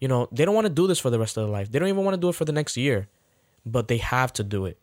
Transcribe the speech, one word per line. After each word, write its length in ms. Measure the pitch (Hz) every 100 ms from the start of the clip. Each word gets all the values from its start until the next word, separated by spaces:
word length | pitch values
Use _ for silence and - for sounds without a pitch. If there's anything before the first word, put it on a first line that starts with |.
you 80 | 135
know, 200 | 123 123
they 140 | 120 170
don't 80 |
wanna 160 | 214 214
do 160 | 147 190
this 120 | 170
for 120 | 127
the 80 | 117
rest 180 | 113 -
of 80 |
their 80 | 107
life. 180 | 104 101
They 80 | 131
don't 100 | 185
even 140 | 196
wanna 140 | 196 190
do 140 | 175
it 40 |
for 120 | 170 156
the 60 |
next 260 | 151 147 120
year, 280 | 139 107 98 _ _ _ _ _ 113
but 220 | 120 107
they 100 | 117
have 340 | - 127 127
to 100 | -
do 220 | 101 101
it. 140 | 92 -